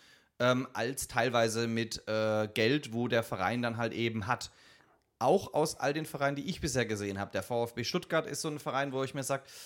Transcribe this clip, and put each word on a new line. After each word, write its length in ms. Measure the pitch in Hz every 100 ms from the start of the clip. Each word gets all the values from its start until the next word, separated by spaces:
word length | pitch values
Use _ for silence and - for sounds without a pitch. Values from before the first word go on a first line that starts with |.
| - - _ _
ähm, 300 | 120 123 135
als 360 | - 117 139 -
teilweise 580 | 120 123 117 117 107 117
mit, 400 | 113 113 - -
äh, 400 | 110 110 107 107
Geld, 380 | 117 110 147 117
wo 160 | 117 120
der 160 | 117
Verein 360 | 110 101 92 120
dann 160 | 120 113
halt 160 | 117
eben 360 | 87 117 110 101
hat. 240 | 120 - - - - _ _ _ _
Auch 340 | 123 190 -
aus 240 | 147 160 -
all 140 | 135
den 140 | 151 156
Vereinen, 300 | 139 139 143
die 120 | 190
ich 120 | 180
bisher 240 | 156 127
gesehen 340 | 110 104 101 98
hab. 140 | -
Der 100 | 98
V 220 | - 120
F 100 | 117
B 100 | -
Stuttgart 420 | 113 139 - 160 156
ist 160 | 143
so 60 | 160
ein 100 | 147
Verein, 340 | 156 131 143
wo 100 | 131
ich 100 | 135
mir 80 | 143
sag, 220 | 131 139 - -